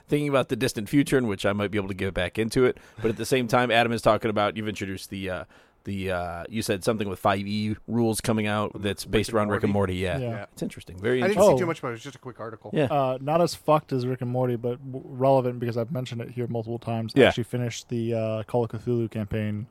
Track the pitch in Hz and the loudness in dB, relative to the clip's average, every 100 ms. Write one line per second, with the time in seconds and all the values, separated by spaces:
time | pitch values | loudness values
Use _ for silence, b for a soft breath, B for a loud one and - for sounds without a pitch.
0 | - 147 147 139 120 123 123 - 101 143 | -4 -2 2 2 2 0 -2 -2 0 2
1 | 135 139 120 95 101 101 104 101 95 92 | 4 2 2 0 0 0 0 -2 -4 -4
2 | 95 90 87 - 113 135 123 - B B | -4 -2 -2 0 0 4 4 2 B B
3 | 113 107 113 131 117 123 123 113 117 113 | -2 -2 0 0 2 2 4 4 4 4
4 | - 107 113 107 104 104 107 98 98 95 | 4 4 2 2 0 0 -6 -6 -6 -8
5 | - 98 95 90 - b b b - 98 | -10 -8 -6 -6 -10 b b b -8 -4
6 | 95 90 87 85 85 110 107 101 123 110 | -2 -2 -4 -8 -8 -4 -2 -2 0 0
7 | 101 90 104 98 101 107 107 104 - 117 | -2 0 0 0 -2 -4 -4 -4 -4 0
8 | 113 107 - 110 107 104 104 104 101 95 | 2 0 0 0 0 0 -2 -4 -4 -4
9 | - 107 101 110 104 101 107 101 95 92 | -2 -2 0 0 2 0 2 2 0 0
10 | 92 85 123 107 101 - 214 - - 90 | -2 -2 -4 -6 -10 -8 -8 -8 -16 -4
11 | 104 127 185 208 202 135 170 156 135 117 | 0 2 2 6 6 6 2 -2 -6 -8
12 | 139 127 131 117 113 110 107 156 135 147 | -12 -14 -14 -12 -12 -12 -6 -2 0 2
13 | 131 131 139 165 170 - - 151 - 131 | 0 0 0 2 2 0 2 2 2 -2
14 | 123 127 123 127 127 120 123 123 135 127 | -2 -2 -2 0 0 0 -4 -6 -8 -12
15 | - 131 135 135 123 123 117 117 113 131 | -10 2 4 6 4 -2 -2 -2 -2 -4
16 | 123 117 117 120 117 117 113 117 - 113 | -6 -6 -8 -6 -4 -4 -4 -6 -4 -4
17 | 113 139 107 104 110 123 120 - - 120 | 2 6 6 6 -2 -4 -4 -6 -6 -4
18 | 113 113 110 110 107 123 113 113 123 120 | -2 -2 -2 -4 -2 -2 -2 -4 -2 -2
19 | 113 113 104 110 107 104 117 | -2 -4 -4 -4 -4 -6 -8